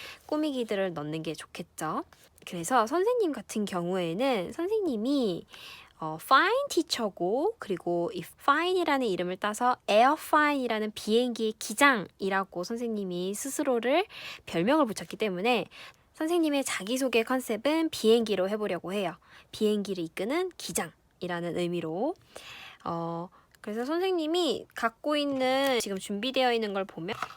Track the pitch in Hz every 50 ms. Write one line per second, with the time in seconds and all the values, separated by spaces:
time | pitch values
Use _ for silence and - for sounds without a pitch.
0 | - - - - - - 302 302 311 302 269 254 233 214 214 196 190 185 165 147
1 | 147 151 156 160 160 165 151 - - - - - 170 - _ - 160 160 185 277
2 | - - - - - - _ - - - 185 170 165 - 254 233 214 220 294 359
3 | 392 466 508 480 403 320 269 220 - - - 214 208 185 196 175 170 175 190 185
4 | 175 165 165 208 269 277 247 196 170 190 233 320 339 392 453 440 392 320 240 208
5 | 220 269 294 277 240 196 170 - - - - - - - - - - - _ -
6 | 160 156 156 165 - - 262 285 330 381 466 554 571 571 - 359 311 - - -
7 | 226 196 - - 175 185 220 269 330 440 - - - - 180 170 - 175 175 170
8 | 170 - - 180 165 - - - - 285 277 311 339 359 370 359 339 302 285 269
9 | 254 214 180 175 180 180 185 - - 208 214 - 247 247 247 - _ - 202 214
10 | 240 269 311 - - - 320 302 302 294 294 269 247 233 220 214 214 214 214 -
11 | - 208 220 233 254 247 226 233 220 214 214 - - - 214 - 285 285 254 202
12 | 165 - - _ 202 190 196 196 196 - - 175 180 - 233 233 247 226 220 208
13 | 196 185 175 175 180 196 208 - - 269 - - 294 269 247 233 226 247 285 349
14 | 427 - - - - - - - - - - 165 175 240 294 320 277 220 185 -
15 | 175 - 190 - 220 202 180 175 202 247 247 202 - - - - - - - _
16 | _ _ _ - 320 311 349 349 320 302 285 277 262 - - - 185 208 254 262
17 | 277 247 233 226 226 - 254 262 - - 220 214 - 285 311 320 320 311 - -
18 | - 220 226 240 220 214 196 185 180 196 214 214 208 202 180 160 - 175 196 208
19 | 190 160 175 - _ - - - - _ - - 214 208 214 208 190 202 185 185
20 | 165 165 - - 190 233 294 349 381 359 - - - - 170 - 180 160 - _
21 | _ _ _ _ 185 175 175 170 170 170 - 175 175 170 175 175 165 160 160 190
22 | 247 320 403 - _ _ - - - - - - - - - - - - 170 165
23 | 165 165 170 170 175 - - - _ _ - _ - 220 208 226 247 269 320 349
24 | 381 381 370 339 302 302 339 359 349 269 202 - - - _ - 233 226 - _
25 | - 294 302 294 285 285 269 262 254 254 262 269 277 269 254 226 202 208 196 190
26 | - - 202 202 226 262 262 269 254 247 233 226 220 202 196 196 190 - - 170
27 | 165 190 226 - - - -